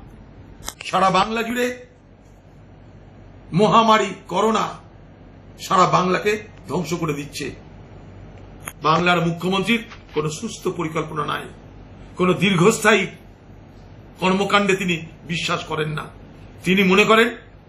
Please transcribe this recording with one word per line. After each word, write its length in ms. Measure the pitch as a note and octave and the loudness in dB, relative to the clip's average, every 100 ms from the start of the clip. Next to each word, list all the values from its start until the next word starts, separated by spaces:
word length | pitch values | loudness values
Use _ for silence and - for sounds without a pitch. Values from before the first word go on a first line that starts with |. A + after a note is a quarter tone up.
| - - - - - - - - - | -20 -20 -20 -20 -20 -18 -16 -14 -4
সারা 240 | F#3 F#3+ | 0 2
বাংলা 300 | F#3 G#3 A3+ | 2 0 -2
জুড়ে 240 | A3+ A#3+ B3 B3 - - - - - - - - - - - - - - - - - | -4 -2 -4 -4 -14 -20 -20 -20 -20 -20 -20 -20 -20 -20 -20 -20 -20 -20 -20 -20 -6
মহামারী 560 | D#3 G#3+ A3+ G#3+ A3 - - - | 2 4 6 6 4 2 -6 -6
করোনা 380 | F3+ G#3+ A3 F3 - - - - - - - - - | -2 0 0 -2 -8 -18 -20 -20 -20 -20 -20 -20 -14
সারা 260 | - E3+ F3+ | -2 2 4
বাংলাকে 440 | E3+ F3+ F3+ G#3 G#3+ - - - | 4 2 0 0 -2 -4 -18 -8
ধ্বংস 240 | D#3 E3 | -6 -4
করে 200 | E3+ D#3+ | -4 -4
দিচ্ছে। 340 | C#3 D3 - C3+ F#2+ - - - - - - - - - - - - | -4 -8 -10 -12 -12 -18 -20 -20 -20 -20 -20 -20 -20 -20 -20 -16 -6
বাংলার 360 | D3 E3 F3 F3 | 0 2 2 2
মুখ্যমন্ত্রীর 600 | E3+ E3 F3+ F#3+ F#3+ A#3 - - - | 0 -2 -2 -2 0 -2 -4 -18 -10
কোনো 180 | D3+ D3+ | -4 -4
সুস্থ 340 | - A3+ - F3+ | -4 -10 -8 -6
পরিকল্পনা 540 | F3 D#3+ D#3+ D#3 D#3 D3 | -4 -4 -4 -6 -6 -6
নাই, 200 | D3 - - - - - - - - | -6 -10 -18 -20 -20 -20 -20 -14 -2
কোনো 160 | F3+ | 0
দীর্ঘস্থায়ী 680 | E3 F#3 F#3 F#3 A3 G#3+ A3 - - - - - - - - - - - - | 2 2 4 4 4 4 2 2 -8 -20 -20 -20 -20 -20 -20 -20 -20 -20 -2
কর্মকাণ্ডে 560 | F3+ F#3+ G3 G3+ G3+ F#3 | 0 2 2 2 2 0
তিনি 200 | F#3+ E3 - - C3+ | 0 -4 -6 -16 -10
বিশ্বাস 340 | E3 - F3 - | -6 -4 -4 -4
করেন 240 | D#3 D#3 | -6 -4
না। 140 | D3 - - - - - - | -6 -10 -16 -20 -20 -20 -8
তিনি 180 | E3 F#3+ | 0 2
মনে 220 | F#3 G#3 G#3 | 4 4 4
করেন 240 | A3 A#3+ - - - | 4 2 -2 -16 -20